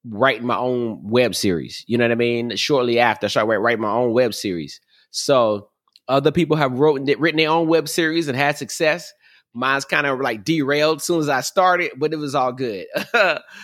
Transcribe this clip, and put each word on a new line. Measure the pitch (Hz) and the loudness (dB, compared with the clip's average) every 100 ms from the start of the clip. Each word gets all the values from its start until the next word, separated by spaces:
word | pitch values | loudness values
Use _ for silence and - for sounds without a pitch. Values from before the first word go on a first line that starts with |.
writing | 120 104 131 113 120 | -12 0 0 2 -4
my | 101 | -2
own | 127 123 117 95 92 | -2 -2 -4 -6 -2
web | 120 120 | 2 2
series. | 92 104 85 65 - - | 0 0 -2 -4 -14 -4
You | 120 | 0
know | |
what | 117 | 2
I | |
mean? | 117 120 120 120 104 | 2 0 0 -4 -4
Shortly | - 143 123 117 | 0 0 2 4
after, | 120 107 104 | 2 2 -2
I | |
started | - 110 | 0 2
write-, | 107 | 2
writing | 117 113 | 2 0
my | 110 | 0
own | 113 123 | 0 2
web | 117 123 | 2 0
series. | 98 104 87 73 - _ _ _ | -2 -4 -4 -8 -14 _ _ _
So | - - 135 113 104 - _ _ _ - | -8 2 4 4 0 -6 _ _ _ 0
other | 135 147 | 2 2
people | 156 151 151 | 2 0 2
have | 139 | 0
wrote, | 127 151 139 139 117 | 2 2 2 0 0
written | 165 156 | 0 2
their | 156 | 2
own | 165 160 | 2 2
web | 160 151 | 2 0
series | - 160 165 151 | -2 0 0 -2
and | 127 | 0
had | 143 147 | 0 -2
success. | 131 - 156 170 - _ _ _ _ | -8 -2 0 -2 -8 _ _ _ _
Mine's | 117 131 135 | -4 -2 -2
kinda, | - 160 143 | 0 0 0
like, | 131 135 113 | -2 -2 -4
derailed | 98 160 135 147 151 160 | -2 0 0 2 2 0
as | |
soon | - 170 | -2 0
as | 147 | 0
I | 131 | -2
started, | 127 - 180 180 165 131 | 0 2 4 2 -2 -4
but | 151 | -4
it | 156 | -4
was | 147 | -4
all | 139 127 | -2 -2
good. | 127 127 95 82 151 - | -2 -6 -6 -6 -8 -2
<laughs> | 233 185 151 - - | 2 2 0 -8 -20